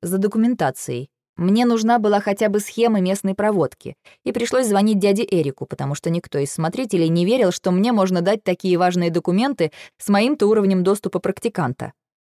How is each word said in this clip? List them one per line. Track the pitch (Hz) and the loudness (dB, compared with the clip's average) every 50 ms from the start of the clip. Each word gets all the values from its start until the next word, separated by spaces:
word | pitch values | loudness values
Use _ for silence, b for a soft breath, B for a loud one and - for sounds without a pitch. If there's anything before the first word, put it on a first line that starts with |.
за | - 175 185 190 | -8 -4 -2 -2
документацией. | 202 208 220 220 226 240 247 - 165 131 - - - - 127 120 139 - _ _ _ _ _ - | -2 0 0 0 0 0 0 0 -2 -2 -2 -4 -8 -8 -8 -8 -10 -12 _ _ _ _ _ -4
Мне | 170 190 208 233 247 | 0 2 2 2 2
нужна | 240 233 220 220 226 240 233 | 2 2 2 2 2 2 2
была | 214 208 208 202 | 2 2 0 0
хотя | 202 208 202 - 220 208 | 0 -2 -2 0 0 0
бы | 202 208 | 0 -2
схема | 208 - - 226 233 233 220 196 | -4 -4 -2 0 2 2 2 2
местной | 180 185 196 196 - 190 | 2 0 0 -2 -2 -4
проводки, | 190 - 208 214 208 180 147 - - - - - - - b b b b - | -2 0 0 0 0 0 0 -2 -4 -10 -16 -16 -16 -18 b b b b -8
и | 247 | -6
пришлось | 226 - 233 - 254 254 262 | -4 -4 -2 0 0 0 2
звонить | 208 202 196 208 220 214 190 | 2 2 2 2 2 2 2
дяде | 202 202 196 214 | 2 2 2 0
Эрику, | - - 196 170 143 139 - - 143 | 0 0 0 0 0 -2 -4 -8 -10
потому | - 139 - 139 139 143 | -10 -8 -6 -6 -6 -6
что | - - 170 | -4 -4 -4
никто | 165 170 - - - 143 | -4 -4 -4 -4 -4 -4
из | 143 - | -4 -4
смотрителей | - - 160 165 - 254 262 214 202 165 165 160 | -4 -4 -4 -4 -4 -4 -4 -2 0 0 2 2
не | 165 175 175 | 2 2 2
верил, | 202 247 262 208 180 | 2 2 2 2 2
что | 180 - - 185 | 0 0 -2 0
мне | 180 185 208 247 | 0 2 2 2
можно | 233 208 185 185 185 175 | 2 2 2 2 0 0
дать | 170 190 220 214 | 2 0 0 0
такие | - 185 180 - - 185 180 | 0 -2 -2 -2 0 0 2
важные | 170 180 180 175 180 175 170 | 2 2 2 2 0 0 0
документы | 165 170 - 180 175 202 254 285 247 - 165 151 B B B B B - | 0 -2 0 0 0 0 0 0 0 -2 -2 -2 B B B B B -8
с | - - | -2 0
моим-то | 202 202 226 269 294 - 208 208 | 2 2 2 0 0 2 2 2
уровнем | 220 214 196 190 190 180 | 4 4 2 2 2 2
доступа | 175 190 208 - - 185 - 180 | 2 2 0 0 -2 -4 -4 -4
практиканта. | - 185 196 - - 233 - 185 147 120 - - - - - _ _ _ _ _ _ _ _ | -4 -4 -4 -4 -4 -4 -2 -2 -4 -4 -4 -6 -10 -12 -14 _ _ _ _ _ _ _ _